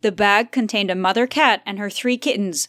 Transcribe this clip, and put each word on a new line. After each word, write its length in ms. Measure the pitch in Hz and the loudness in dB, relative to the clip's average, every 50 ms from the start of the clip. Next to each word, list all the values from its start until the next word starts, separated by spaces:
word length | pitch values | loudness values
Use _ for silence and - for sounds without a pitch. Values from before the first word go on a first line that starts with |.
The 100 | - 214 | -2 -2
bag 400 | 190 170 208 208 202 208 240 247 | 0 2 4 4 6 4 4 2
contained 400 | - 262 233 208 - 214 202 190 | -2 -2 -2 0 -2 -2 -2 -2
a 60 | 180 | -2
mother 320 | 185 185 185 190 226 240 254 | 0 0 0 2 2 0 0
cat 340 | - 285 311 262 220 - _ | 2 2 4 4 2 2 _
and 140 | - 202 196 | -10 -8 -8
her 100 | 208 202 | -8 -8
three 280 | - - - 247 247 | -8 -4 -2 -2 -2
kittens, 500 | 247 - 294 - - 202 190 165 139 - | 0 -2 -4 -2 -2 -2 -4 -4 -6 -8